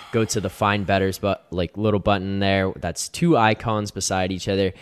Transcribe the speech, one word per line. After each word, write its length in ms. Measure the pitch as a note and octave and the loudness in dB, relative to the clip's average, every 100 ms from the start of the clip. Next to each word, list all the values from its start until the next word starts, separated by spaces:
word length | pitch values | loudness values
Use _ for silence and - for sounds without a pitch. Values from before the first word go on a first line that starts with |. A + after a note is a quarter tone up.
| - | -4
go 120 | A2+ A2 | -2 0
to 140 | A2 | -2
the 100 | F#2+ | -4
Find 360 | - G#2 G2+ F#2+ | 0 2 2 2
Betters, 320 | G2 F#2+ F#2 | 2 2 0
but, 280 | G2+ F#2+ - | -2 -2 -4
like, 280 | F2 E2+ G2 | -4 -4 -2
little 220 | G#2+ G#2 | 0 2
button 400 | F#2+ G2+ F#2+ G2 | 2 0 0 0
there. 320 | G2 G2 F#2+ - | 2 2 0 -2
That's 320 | E2+ E2 - | -6 -6 -8
two 300 | - E3+ C#3+ | -2 2 4
icons 520 | A2 A2 A#2+ G#2+ G#2 | 4 2 -2 -2 -4
beside 420 | - - F#2+ F#2 | -6 -4 -2 -2
each 160 | F#2 - | -2 -2
other, 260 | G2 F#2+ - | 0 0 -2